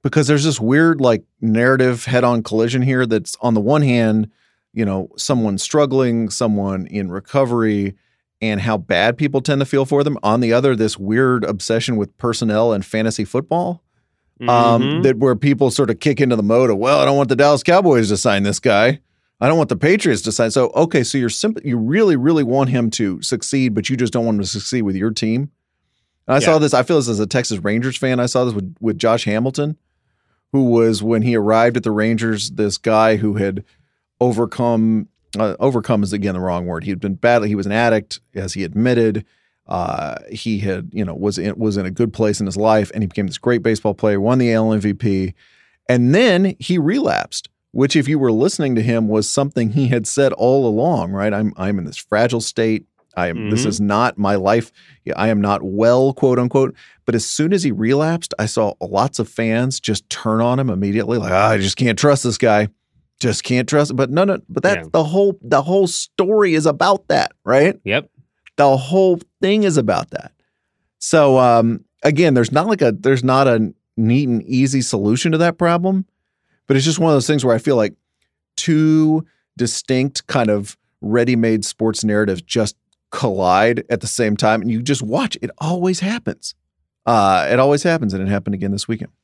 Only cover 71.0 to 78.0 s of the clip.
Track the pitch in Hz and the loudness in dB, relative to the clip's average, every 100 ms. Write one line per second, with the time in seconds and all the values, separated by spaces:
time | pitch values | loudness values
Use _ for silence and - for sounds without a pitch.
71 | - 160 143 131 123 117 117 113 _ _ | 0 4 6 6 6 4 2 -4 _ _
72 | 147 147 170 127 113 139 196 208 127 104 | 0 2 4 4 2 0 0 0 0 0
73 | 131 135 127 131 135 113 107 - _ - | 0 0 2 2 2 2 -2 -6 _ -2
74 | 113 127 139 117 - 127 135 135 120 107 | 0 2 0 -2 -2 0 0 0 -2 -2
75 | 104 123 170 160 170 170 170 175 185 190 | 0 0 0 0 0 0 0 0 0 -2
76 | 185 _ _ _ _ _ - 135 151 156 | -4 _ _ _ _ _ 0 2 2 0
77 | 160 143 117 151 127 113 151 123 107 - | 2 2 2 0 2 0 2 0 0 -4